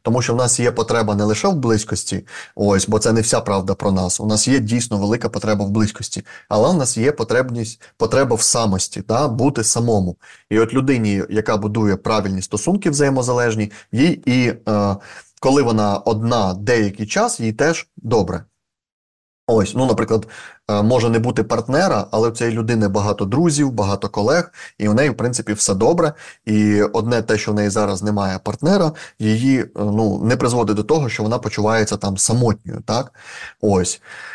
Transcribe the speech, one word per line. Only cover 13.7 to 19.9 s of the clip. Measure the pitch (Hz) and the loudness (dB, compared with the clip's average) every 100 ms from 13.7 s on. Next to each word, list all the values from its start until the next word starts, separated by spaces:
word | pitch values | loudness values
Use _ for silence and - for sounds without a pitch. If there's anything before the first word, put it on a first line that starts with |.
| - - | -6 -6
їй | 110 160 160 - | 2 2 2 0
і, | 123 120 - - | 2 2 -2 -2
е, | 107 101 101 - - - _ | 0 0 -2 -8 -20 -20 _
коли | 135 139 | 2 4
вона | 120 110 104 101 | 4 2 2 0
одна | - 107 117 120 95 | 0 -2 0 0 0
деякий | 92 104 120 101 98 110 | -2 0 2 2 -2 -4
час, | 190 233 - | -2 -2 -2
їй | 113 | -4
теж | 110 147 165 - - | 0 0 0 -6 -12
добре. | 113 117 87 87 - _ _ _ _ _ _ _ _ _ - | -2 0 0 -6 -10 _ _ _ _ _ _ _ _ _ 0
Ось, | 113 95 | 0 2
ну, | 123 | 0
наприклад, | 131 | 0